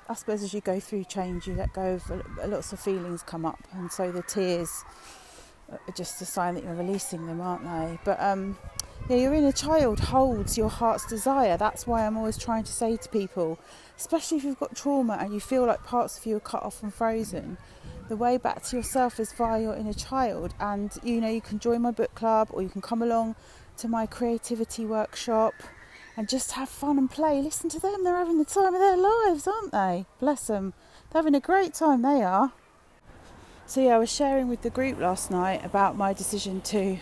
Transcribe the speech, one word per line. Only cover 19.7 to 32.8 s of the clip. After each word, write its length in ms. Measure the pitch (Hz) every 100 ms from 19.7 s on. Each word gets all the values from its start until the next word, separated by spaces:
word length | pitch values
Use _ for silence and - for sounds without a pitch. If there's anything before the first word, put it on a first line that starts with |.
| 214
inner 180 | 214
child. 600 | 202 - 262 247 180 175 -
And, 320 | 208 202 202 -
you 180 | 240 233
know, 100 | 226
you 120 | 226
can 160 | - 208
join 240 | 233 233
my 100 | 240
book 220 | 226 -
club, 360 | - 226 220 220
or 100 | -
you 80 | 190
can 120 | 196
come 200 | - 233
along 340 | 233 233 226 220 - - - -
to 100 | 233
my 180 | 226 220
creativity 800 | - 240 226 - 233 226 - 220
workshop 680 | 220 214 - - 220 220 - - - - - - -
and 140 | 214
just 220 | 262 -
have 180 | 254 269
fun 300 | - 285 277
and 100 | 262
play. 320 | - 311 277
Listen 280 | 294 - 330
to 100 | 311
them, 240 | 381 403
they're 120 | 359 349
having 220 | 349 330
the 80 | 302
time 300 | 392 381 359
of 40 |
their 180 | 392 370
lives, 500 | 392 466 427 320 -
aren't 240 | 233 -
they? 340 | 208 190 175 190 -
Bless 260 | 269 277 -
them. 260 | 208 190 - - - -
They're 100 | 311
having 140 | 311
a 60 | 285
great 340 | - 381 359
time, 300 | - 320 262
they 180 | 247 285
are. 300 | 185 190 254 - _ _